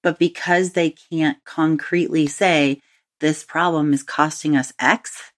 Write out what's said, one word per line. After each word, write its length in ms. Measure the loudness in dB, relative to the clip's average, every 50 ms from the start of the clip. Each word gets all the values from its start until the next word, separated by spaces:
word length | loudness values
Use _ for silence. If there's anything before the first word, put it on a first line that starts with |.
| -2
But 160 | -2 0 _
because 520 | 0 0 0 -6 -2 0 2 2 0 0
they 180 | 0 0 0 0
can't 540 | -2 _ _ _ -2 0 0 0 0 _ _
concretely 800 | -12 -4 -2 0 0 0 0 -2 -2 -2 0 0 0 0 0 0
say, 540 | 0 0 0 2 2 4 4 2 2 0 -4 _ _ _ _ _ _ _ _
"This 240 | 0 0 0 -2 -8
problem 480 | -6 -2 0 0 0 2 2 2 2 0
is 100 | 0 -2
costing 540 | -6 -2 -2 -2 -2 -2 -6 -2 0 0
us 160 | 0 0 -4 -8 0
X" 520 | 2 2 2 2 -2 -14 -18 -16 -20 -20 _